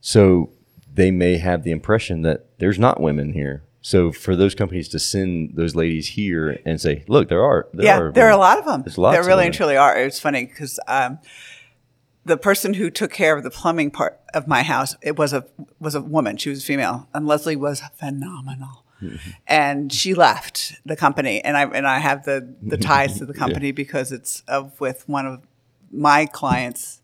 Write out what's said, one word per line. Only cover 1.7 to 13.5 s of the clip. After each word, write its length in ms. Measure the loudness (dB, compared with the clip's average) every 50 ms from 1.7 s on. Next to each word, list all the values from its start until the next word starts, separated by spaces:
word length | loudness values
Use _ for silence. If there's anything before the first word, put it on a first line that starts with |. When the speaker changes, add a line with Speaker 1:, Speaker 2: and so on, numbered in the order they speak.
| -6
Speaker 1:
impression 500 | -6 -2 0 0 0 0 -4 -6 -2 0
that 240 | 0 -2 -2 -6 _ _ _
there's 200 | 0 0 2 2
not 220 | 2 2 2 2
women 320 | 0 -2 0 -2 -4 -4 -4
here. 280 | -6 -6 -6 -8 -10 -12 _ _ _ _
So 300 | 0 2 4 4 4 0
for 220 | -4 -4 -2 2
those 180 | 2 2 2 2
companies 340 | -2 -6 -4 -4 -8 -8 -8
to 80 | -8 -6
send 580 | -6 -4 -2 -2 -2 -2 -2 -4 -4 -6 -4
those 180 | -2 -2 -2 0
ladies 340 | 0 -2 0 -2 -4 -6 -6
here 500 | -6 -4 -4 -2 -2 -2 -2 -4 -4 -6 _
and 160 | -6 -6 -2
say, 240 | -2 -2 -2 -2 -4 2
"Look, 200 | 2 2 2 2
there 140 | 2 2 2
are, 220 | 4 2 2 0 -2 -6
there 100 | 0 4
Speaker 2:
Yeah, 120 | 4 4 4
Speaker 1:
are 140 | 4 2 4
Speaker 2:
there 140 | 6 6
are 40 | 8
a 20 | 8
Speaker 1:
women. 60 | 8
Speaker 2:
lot 180 | 8 6 6 4
of 80 | 2 -2 -4
'em. 80 | -4 -4
Speaker 1:
There's 140 | -8 -2 2
lots 160 | 4 6 6
Speaker 2:
There 60 | 6 6
Speaker 1:
of 40 |
Speaker 2:
really 120 | 4 4 4
Speaker 1:
women." 80 | 4 2
Speaker 2:
and 60 | 0
truly 220 | 0 0 2 4
are. 200 | 6 6 6 6 2
It's 220 | 0 -2 -4 -4
funny 260 | -4 -2 -2 -2 -4
'cause, 320 | -6 _ -14 -12 -12 -10 -12 -8 -4
um, 300 | -2 -2 -2 -2 -4 -10 _ -20 -20 -20 -20 -20 -20 -20 _ _ _ _ _ _ _ _ _ _ _ _ _
the 120 | -2 -2
person 380 | 0 2 0 0 0 0 -4 -2
who 140 | -2 -4 -4
took 220 | -4 -4 -6 -6 -2
care 240 | 0 2 2 2
of 60 | 0 -2
the 80 | -10